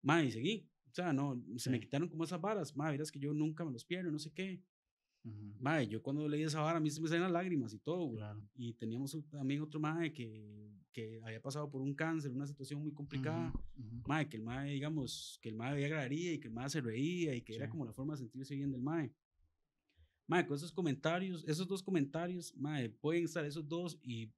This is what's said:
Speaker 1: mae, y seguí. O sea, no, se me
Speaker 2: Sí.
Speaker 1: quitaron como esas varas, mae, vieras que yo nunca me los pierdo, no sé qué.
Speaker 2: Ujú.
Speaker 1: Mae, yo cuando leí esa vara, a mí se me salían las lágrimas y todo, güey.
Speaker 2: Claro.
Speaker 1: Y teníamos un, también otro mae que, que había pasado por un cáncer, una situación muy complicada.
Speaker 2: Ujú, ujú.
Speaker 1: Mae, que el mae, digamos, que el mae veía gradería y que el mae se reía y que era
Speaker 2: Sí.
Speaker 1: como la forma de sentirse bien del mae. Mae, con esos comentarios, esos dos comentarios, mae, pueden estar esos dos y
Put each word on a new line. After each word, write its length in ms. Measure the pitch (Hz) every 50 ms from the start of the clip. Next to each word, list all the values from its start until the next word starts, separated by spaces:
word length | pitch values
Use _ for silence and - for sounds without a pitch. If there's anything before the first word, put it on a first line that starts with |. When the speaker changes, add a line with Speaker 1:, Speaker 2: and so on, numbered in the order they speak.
Speaker 1:
mae, 240 | - 127 151 170 156
y 60 | 131
seguí. 380 | 107 113 120 170 220 202 156 _ _ _ _ 131
O 40 | -
sea, 200 | - 180 175 -
no, 260 | 135 139 143 131 123 123 151 104 131
se 120 | - 131
me 80 | 127 120
Speaker 2:
Sí. 40 |
Speaker 1:
quitaron 280 | 101 - - 143 165 156
como 140 | 151 156 165
esas 180 | 160 180 170
varas, 340 | 160 202 220 208 165 139 -
mae, 160 | 127 147 160 147
vieras 180 | 139 156 151
que 80 | - 147
yo 140 | 139 143 147
nunca 300 | 147 151 160 156 160 175
me 60 | 160
los 140 | 127 117 -
pierdo, 240 | _ 175 180 185 175
no 60 | 151 151
sé 120 | 147 156 156
qué. 300 | - 190 190 185 180 - _ _ _ _ _ _ _ _ _ _ _ _
Speaker 2:
Ujú. 280 | 120 110 104 104 104 104 107
Speaker 1:
Mae, 260 | 127 139 160 160 127 104
yo 140 | 107 110
cuando 260 | - - 139 147 151 151
leí 140 | 147 147 156
esa 180 | 160 147 160
vara, 160 | 151 156 170 170
a 20 |
mí 100 | 156 156
se 120 | 147 156
me 60 | 160 160
salían 140 | 160 170 175
las 80 | 190 175
lágrimas 400 | 170 180 185 180 147 120 113 107
y 60 | 107
todo, 260 | _ - 165 180 175
güey. 120 | 143 117 107
Speaker 2:
Claro. 220 | 107 107 107 107 104 101 _
Speaker 1:
Y 180 | 127 123 117 113
teníamos 380 | - - 110 113 120 135 135 139
un, 160 | 160 151 151
también 320 | - 143 135 131 139 143
otro 160 | 151 156 151 160
mae 340 | 151 151 156 165 170 160 156
que, 580 | - 120 113 110 107 107 104 104 104 104 104 104 98 - _ _
que 260 | - 113 110 110 113 113
había 160 | 113 110 110
pasado 280 | - 139 131 147 147 143
por 120 | 139 135
un 120 | 131 139 139
cáncer, 380 | 143 160 160 165 160 147 143
una 160 | 123 131 143 143
situación 340 | 147 143 135 131 147 143
muy 120 | 151 151 147
complicada. 560 | 147 147 143 - 139 131 151 160 165 170 -
Speaker 2:
Ujú, 360 | 123 - - - - - 127 107 117 120
ujú. 60 | 120 -
Speaker 1:
Mae, 220 | 143 160 151 151
que 80 | 151 110
el 60 | 107
mae, 280 | 113 120 131 139 143
digamos, 680 | 143 139 139 151 160 156 131 151 - - - - - -
que 80 | - 117
el 60 | 107
mae 180 | 110 113 131 143
veía 140 | 143 139 143
gradería 420 | 156 156 139 123 139 156 175 175 165
y 60 | 147
que 80 | - 120
el 60 | 110
mae 160 | 117 127 143
se 100 | 139 160
reía 560 | 131 117 110 117 139 160 180 180 170 156 135
y 60 | 120
que 120 | 120 - 110
era 100 | 113 -
Speaker 2:
Sí. 60 | 113
Speaker 1:
como 120 | 110 165 135
la 60 | 113 110
forma 200 | - 135 147 151
de 60 | 139
sentirse 360 | 127 113 - 127 135 131 143
bien 160 | 135 139 143
del 100 | 135 123
mae. 320 | 120 139 160 170 156 113 - _ _ _ _ _ _ _ _ _ _ _ _ _ _ _ _ _ - _ _ _ _ -
Mae, 180 | 170 180 170
con 100 | - 143
esos 160 | 143 156 175
comentarios, 720 | 156 160 185 160 135 156 - 160 165 180 190 190 180 165 151 -
esos 200 | 156 160 190 180
dos 140 | 196 190
comentarios, 760 | 190 - 190 170 143 139 139 160 170 175 185 180 165 - -
mae, 340 | - 131 143 151 147 123 113
pueden 360 | 107 - - 147 165 170 170
estar 180 | 160 160 175 156
esos 220 | 147 139 165 156 143
dos 320 | 156 170 175 175 151 - -
y 280 | 127 120 113 113 110 117